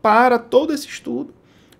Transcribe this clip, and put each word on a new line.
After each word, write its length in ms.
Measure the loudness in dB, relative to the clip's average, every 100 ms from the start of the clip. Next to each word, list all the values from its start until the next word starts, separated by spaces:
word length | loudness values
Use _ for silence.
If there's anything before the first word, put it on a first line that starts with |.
para 380 | 0 4 4 2
todo 340 | 2 0 0
esse 140 | -6 -8
estudo, 460 | -16 -10 -10 -10 -16 _ _ _ _